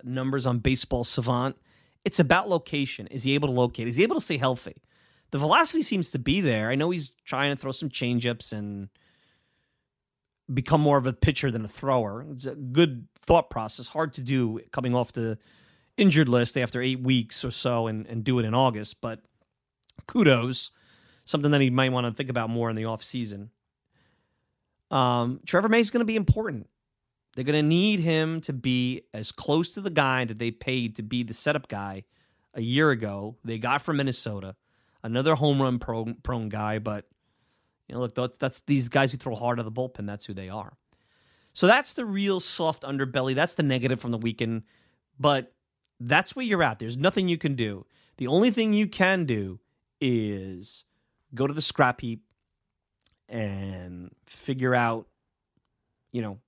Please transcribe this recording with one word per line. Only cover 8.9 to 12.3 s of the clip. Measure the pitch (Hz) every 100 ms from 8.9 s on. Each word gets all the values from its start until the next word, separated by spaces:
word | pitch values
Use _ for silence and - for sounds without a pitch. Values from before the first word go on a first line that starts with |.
| _ _ _ _ _ _ _ _ _ _ _ _ _ _ _ -
become | 127 123 156
more | 151 139
of | 131
a |
pitcher | 131 - 139 139
than | 113 107
a |
thrower. | - 139 127 107 107
It's | 151